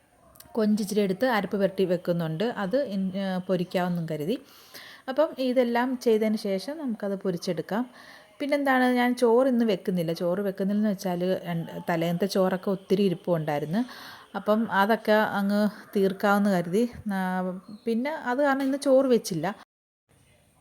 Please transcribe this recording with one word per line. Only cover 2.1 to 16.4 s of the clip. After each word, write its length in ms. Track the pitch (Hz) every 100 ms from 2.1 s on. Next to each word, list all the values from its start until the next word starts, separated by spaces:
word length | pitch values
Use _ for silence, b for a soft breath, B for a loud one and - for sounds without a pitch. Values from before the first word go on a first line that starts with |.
| 170 160 160 226 214
അത് 140 | 196 254 262 196
ഇൻ-, 180 | 190 190 190
ആ, 20 | 185 180
പൊരിക്കാമെന്നും 580 | 185 175 185 180 175 160
കരുതി. 240 | 156 151 254 B B B B B B -
അപ്പം 180 | 262 311 254 262
ഇതെല്ലാം 420 | 247 240 233 254 254 240
ചെയ്തതിന് 340 | 220 220 214 202
ശേഷം 280 | 190 262 311
നമുക്കത് 320 | 277 208 202 196 190
പൊരിച്ചെടുക്കാം. 600 | 175 - 165 - 202 247 B B B B -
പിന്നെന്താണ്, 440 | 277 285 277 262 254 247
ഞാൻ 120 | 247 247
ചോറ് 260 | 240 233 269
ഇന്ന് 120 | 240 226
വെക്കുന്നില്ല. 400 | 185 - 185 165 165
ചോറ് 200 | 175 185 202
വെക്കുന്നില്ലെന്ന് 460 | 190 196 208 214 190
വെച്ചാൽ 260 | 185 175 180 185 175
രണ്ട്, 220 | 170 160 170 180
തലേന്നത്തെ 380 | 170 165 175 196 202
ചോറൊക്കെ 340 | 185 185 - 185
ഒത്തിരി 280 | - 190 196
ഇരിപ്പുണ്ടായിരുന്നു. 720 | 170 - 170 156 147 147 190 247 B B B B 202
അപ്പം 200 | 190 214 233 190
അതൊക്കെ 360 | 202 220 220 214 214 202
അങ്ങ് 220 | 202 208 208 B - 208
തീർക്കാമെന്ന് 560 | 190 190 208 202